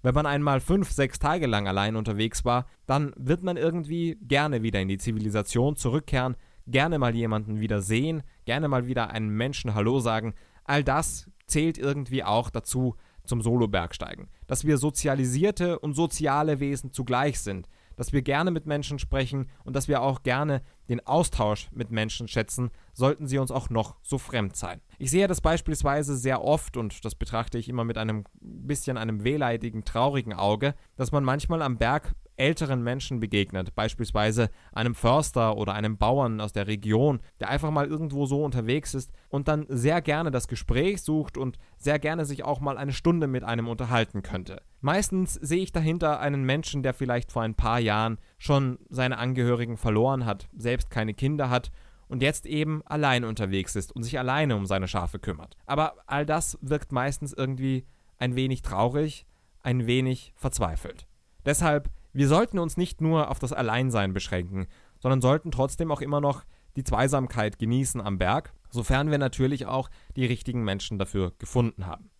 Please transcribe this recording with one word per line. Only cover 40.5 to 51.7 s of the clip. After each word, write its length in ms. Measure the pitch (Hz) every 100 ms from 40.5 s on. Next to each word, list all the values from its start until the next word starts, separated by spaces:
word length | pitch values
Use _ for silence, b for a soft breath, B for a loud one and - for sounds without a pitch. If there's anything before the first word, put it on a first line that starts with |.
| 113 - 117 175 196
sucht 340 | - 156 147 -
und 220 | 127 - b b
sehr 220 | 143 147
gerne 240 | 151 165
sich 200 | 147 139
auch 160 | 135 135
mal 160 | 143 123
eine 160 | 139
Stunde 360 | 131 170 170 147
mit 160 | 127
einem 240 | 113 117 117
unterhalten 540 | 117 120 123 110 104
könnte. 400 | - 92 90 90 - -
Meistens 540 | 135 185 - 190 185
sehe 280 | - 143 170
ich 100 | 190
dahinter 480 | 165 160 170 160 147
einen 240 | 143 139
Menschen, 380 | 131 143 - 147
der 100 | 131
vielleicht 400 | - 127 120 -
vor 100 | 123
ein 120 | 113
paar 240 | 110 113 120
Jahren 400 | 113 107 113 110 b b
schon 420 | - 139 135 127 -
seine 280 | 123 127 117
Angehörigen 580 | 120 127 120 120 117 113
verloren 500 | 117 107 127 135 117
hat, 220 | 101 - -
selbst 340 | 117 127 -
keine 240 | 120 110
Kinder 360 | 101 131 147 131
hat 200 | 123 -